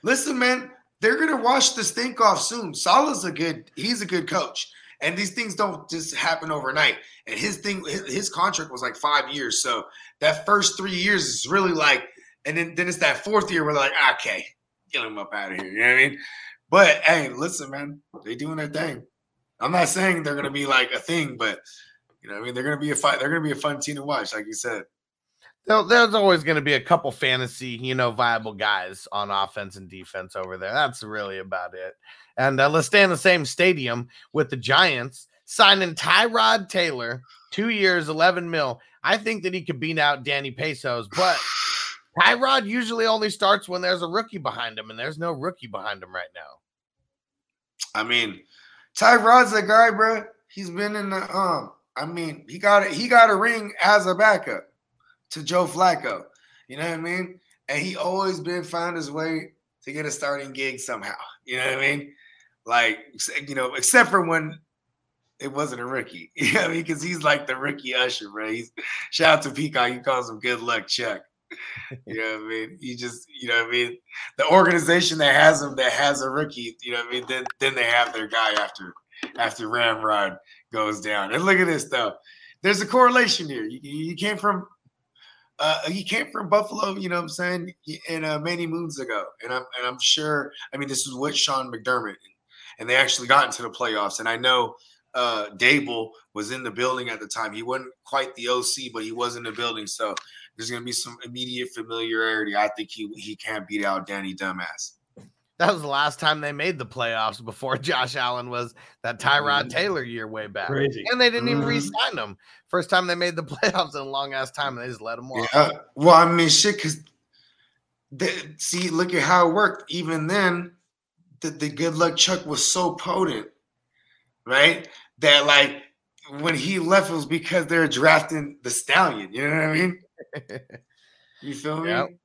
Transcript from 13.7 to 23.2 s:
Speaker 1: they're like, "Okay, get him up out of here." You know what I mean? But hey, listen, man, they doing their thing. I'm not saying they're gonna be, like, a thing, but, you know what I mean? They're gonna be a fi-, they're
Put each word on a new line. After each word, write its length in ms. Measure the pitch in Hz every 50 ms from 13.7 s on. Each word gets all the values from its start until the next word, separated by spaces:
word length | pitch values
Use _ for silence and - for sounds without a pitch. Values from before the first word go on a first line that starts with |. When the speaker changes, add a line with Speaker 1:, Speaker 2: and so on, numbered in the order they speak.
| 151
Speaker 1:
they're 80 | 143
like, 320 | 135 139 - 165 143 131 123
"Okay, 320 | - - 117 98 92 - - _ _ _ _ _ _ _ _
get 120 | - 135 117
him 140 | 113 107 104
up 140 | 98 98 104
out 180 | 104 101 98
of 60 | 92 92
here." 120 | 95 92
You 80 | 95 107
know 80 | 117
what 60 | 123
I 160 | 127 131 135 143
mean? 100 | 143 - - - - - - - - _ _ _
But 260 | 156 190 196 165 147 -
hey, 260 | - 156 170 165 143 131
listen, 400 | 120 123 151 170 - - 147 135
man, 300 | 135 143 143 143 143 147 _ _ - - -
they 100 | 104 120
doing 220 | 123 143 156 160
their 120 | 156 151 147
thing. 360 | 147 151 170 160 135 113 - _ _ _ _ _ _ _ _ _ _ _
I'm 120 | 117 139
not 160 | 175 180 170 147
saying 340 | - 185 190 190 180 165
they're 120 | 156 147 143
gonna 140 | 143 143 139
be, 160 | 139 143 143
like, 260 | 139 131 127 123 123
a 60 | 127 113
thing, 380 | - - 170 170 151 135 123 113
but, 220 | 113 107 95 - _ - - - - _ _ _ _ _ _ _
you 60 | - -
know 80 | 101
what 60 | 101
I 20 | 113
mean? 100 | 123 120
They're 100 | 123 127
gonna 120 | 147 147 139
be 120 | 147 151
a 60 | 139
fi-, 200 | - - 143 135
they're 120 | 127